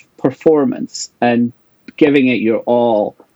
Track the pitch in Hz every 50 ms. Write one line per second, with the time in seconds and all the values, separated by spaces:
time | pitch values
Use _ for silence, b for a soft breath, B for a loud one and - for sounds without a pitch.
0 | - _ _ - - 139 131 - - 165 156 151 139 127 - - - - - -
1 | - - _ _ 117 120 120 120 120 117 - _ _ _ _ _ _ - _ -
2 | 160 147 139 143 131 127 123 110 107 110 113 - - - 120 123 120 117 113 104
3 | 101 - - _ - b b